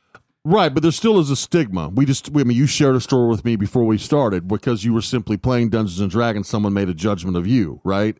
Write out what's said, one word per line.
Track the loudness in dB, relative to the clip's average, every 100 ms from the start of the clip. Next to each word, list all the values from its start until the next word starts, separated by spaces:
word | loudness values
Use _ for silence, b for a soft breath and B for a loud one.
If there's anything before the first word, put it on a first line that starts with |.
| b b _ _
Right, | 0 2 2
but | 2
there | 0
still | 2 2 2
is | 2
a | -2
stigma. | 0 0 0 -4 -4
We | 0 0
just, | 0 -2
we, | 0
I |
mean, | 2 2
you | 2
shared | 2 2 2
a |
story | 2 2 2
with | 2
me | 0 -2
before | 0 0
we | 2 0
started | 0 0 2 -2 -4
because | -4 -2 -2
you | 0
were | -2
simply | -2 -4 -2 -4
playing | 0 0 0
Dungeons | 0 -2 -2
and | -2
Dragons. | 0 0 -2 -4
Someone | -2 0
made | 0 -2
a |
judgment | -2 -2 -2 -4 -4
of | 0
you, | 0 0 -4
right, | -4 -2 -2